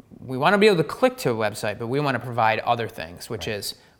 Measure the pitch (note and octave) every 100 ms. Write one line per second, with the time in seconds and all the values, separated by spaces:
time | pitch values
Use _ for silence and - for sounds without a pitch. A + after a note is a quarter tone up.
0 | - - A#2+ B2+ E3 G3+ G#3+ E3+ D#3 -
1 | B3+ B3+ C#3 A2+ G#2+ G#2 G#2+ G#2+ A#2 C#3
2 | C#3+ A#2+ B2 A#2 A2 A2 - A#2 G#2+ -
3 | E2 F2 - A2 A#2 G2+ - - _